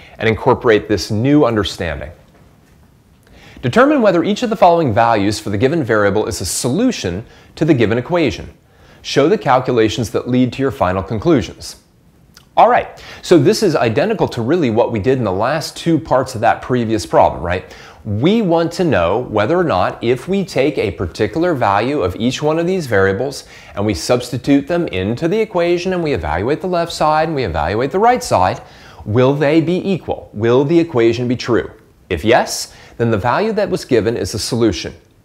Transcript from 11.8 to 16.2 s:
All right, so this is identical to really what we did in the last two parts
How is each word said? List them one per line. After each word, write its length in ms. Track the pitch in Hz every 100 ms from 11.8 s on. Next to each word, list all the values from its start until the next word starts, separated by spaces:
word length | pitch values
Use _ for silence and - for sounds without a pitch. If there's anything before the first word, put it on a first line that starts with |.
| _ _ _ _ _ - _ -
All 140 | 214
right, 320 | 233 - - - -
so 180 | - 170
this 240 | 143 214
is 140 | 202 147
identical 500 | 120 110 190 185 143
to 120 | -
really 300 | 113 180 131
what 200 | 107 110
we 80 | 113
did 200 | 127 131
in 60 |
the 80 | 104
last 440 | 92 120 156 - -
two 220 | 170 160
parts 360 | - 131